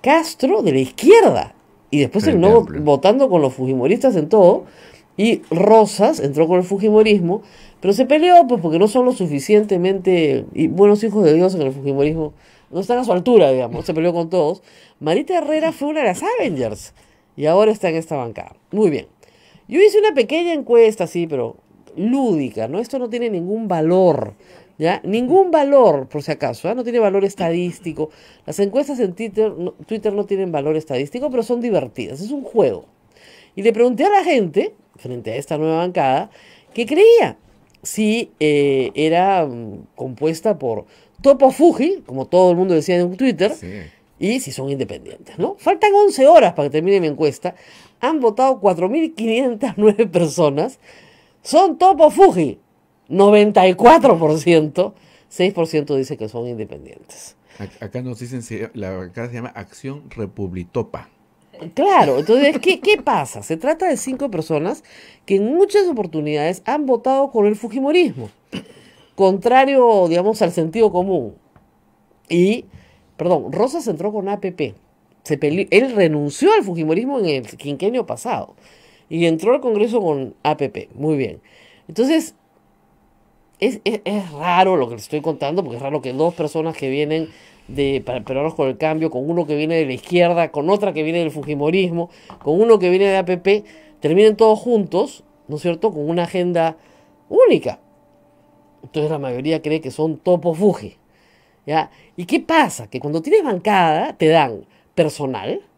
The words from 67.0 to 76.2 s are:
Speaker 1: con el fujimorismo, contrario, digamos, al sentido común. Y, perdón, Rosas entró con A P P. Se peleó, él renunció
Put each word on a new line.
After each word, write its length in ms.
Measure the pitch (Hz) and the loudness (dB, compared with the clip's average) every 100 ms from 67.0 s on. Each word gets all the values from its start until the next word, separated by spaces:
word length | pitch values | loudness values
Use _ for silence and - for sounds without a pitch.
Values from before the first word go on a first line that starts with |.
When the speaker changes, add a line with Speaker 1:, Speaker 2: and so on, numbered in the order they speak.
| 262 269 277 | 0 0 0
Speaker 1:
con 140 | 240 208 | 0 0
el 80 | 214 | 0
fujimorismo, 720 | 233 233 269 339 320 127 107 _ _ - - - - _ _ - | -6 -4 0 2 0 -2 -14 _ _ -16 -16 -20 -20 _ _ 0
contrario, 920 | 196 190 233 254 269 269 240 214 175 | 2 2 2 4 4 4 4 4 2
digamos, 340 | 170 196 220 | 2 0 0
al 100 | 202 | -2
sentido 400 | 175 160 214 220 | 0 -4 0 0
común. 440 | 170 190 180 113 90 _ _ _ _ _ _ _ _ _ | 0 -2 -4 -6 -14 _ _ _ _ _ _ _ _ _
Y, 360 | 170 185 233 - - _ _ _ _ | 2 2 0 -6 -20 _ _ _ _
perdón, 340 | 196 170 104 | -2 -2 -2
Rosas 360 | 151 247 320 247 | -2 -2 -2 -6
entró 260 | 156 196 | -6 -6
con 160 | 208 190 | -6 -6
A 100 | 202 | -6
P 120 | 196 | -8
P. 240 | 180 135 101 _ _ _ _ | -6 -8 -8 _ _ _ _
Se 140 | - 143 | -8 -4
peleó, 300 | 147 170 - | -2 -2 2
él 220 | 185 262 220 | 2 2 0
renunció 580 | 170 151 | 0 0